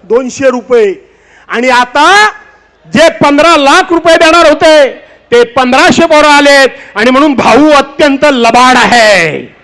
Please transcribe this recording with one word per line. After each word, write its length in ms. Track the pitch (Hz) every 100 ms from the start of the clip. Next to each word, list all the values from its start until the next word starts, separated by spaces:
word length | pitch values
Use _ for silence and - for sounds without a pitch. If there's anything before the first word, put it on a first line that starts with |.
दोनशे 460 | 180 233 254 - 269
रुपये. 440 | 247 226 240 208 175 _ _ _ _ -
आणि 200 | 208 254
आता 600 | 247 247 277 320 403 427 - - _ _ _ 160
जे 140 | 208 330
पंधरा 480 | - 302 285 320 320
लाख 260 | 277 330 370
रुपये 260 | 339 339 330
देणार 300 | 330 339 330
होते, 440 | 302 330 311 269 - - _ _
ते 140 | 240
पंधराशे 640 | 240 269 254 262 339 - 330
पोरं 220 | 302 302
आलेत 400 | 285 285 277 262 - -
आणि 160 | 196 233
म्हणून 240 | 262 302
भाऊ 360 | 247 - 233 302
अत्यंत 480 | 285 277 - 302 269
लबाड 540 | 294 262 233 240 254 254
आहे 800 | 214 240 214 190 165 135 123 _